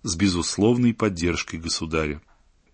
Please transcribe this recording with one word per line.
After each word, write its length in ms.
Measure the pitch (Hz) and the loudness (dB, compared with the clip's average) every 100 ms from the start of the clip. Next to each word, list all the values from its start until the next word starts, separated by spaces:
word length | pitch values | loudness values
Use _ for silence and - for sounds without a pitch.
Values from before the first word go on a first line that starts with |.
с 100 | - | -6
безусловной 800 | 85 98 87 78 - 107 123 123 | 0 2 2 -2 2 2 4 2
поддержкой 640 | - 107 87 87 80 - 85 | 2 0 0 -2 -2 -4 -8
государя. 640 | 80 - 80 80 76 73 - _ _ _ _ | -6 -6 -2 -2 -2 -4 -12 _ _ _ _